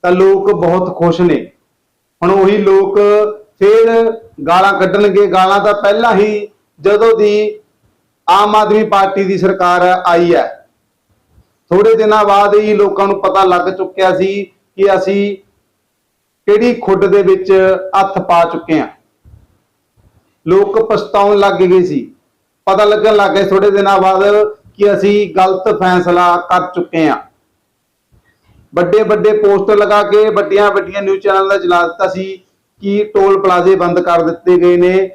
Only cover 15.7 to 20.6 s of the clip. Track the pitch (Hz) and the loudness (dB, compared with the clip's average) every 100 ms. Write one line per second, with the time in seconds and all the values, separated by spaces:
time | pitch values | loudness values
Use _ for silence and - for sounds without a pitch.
15.7 | _ _ _ _ _ _ _ - 208 240 | _ _ _ _ _ _ _ -2 0 0
16.7 | - - 190 190 202 185 190 - 190 190 | -2 -2 0 2 2 2 0 2 2 2
17.7 | 185 - 190 190 185 180 170 170 170 - | 0 -2 -2 -2 -4 -2 0 0 -4 -4
18.7 | 156 117 - _ _ _ - _ _ _ | -4 -4 -12 _ _ _ -20 _ _ _
19.7 | _ _ _ _ _ _ _ 160 185 | _ _ _ _ _ _ _ -2 0